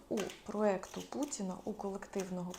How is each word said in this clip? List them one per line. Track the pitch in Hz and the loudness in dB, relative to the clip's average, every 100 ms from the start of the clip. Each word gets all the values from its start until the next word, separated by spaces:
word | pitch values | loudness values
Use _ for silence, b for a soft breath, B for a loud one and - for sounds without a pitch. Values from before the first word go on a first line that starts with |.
| - | 0
у | 226 - - - | 0 0 -4 -4
проекту | 208 214 185 - - | 4 6 6 2 -8
Путіна, | 175 233 285 - 190 180 | -6 -2 -2 0 -2 -2
у | 214 | -4
колективного | 208 196 196 - 202 190 180 180 | -2 -2 -2 -2 -2 0 -2 -2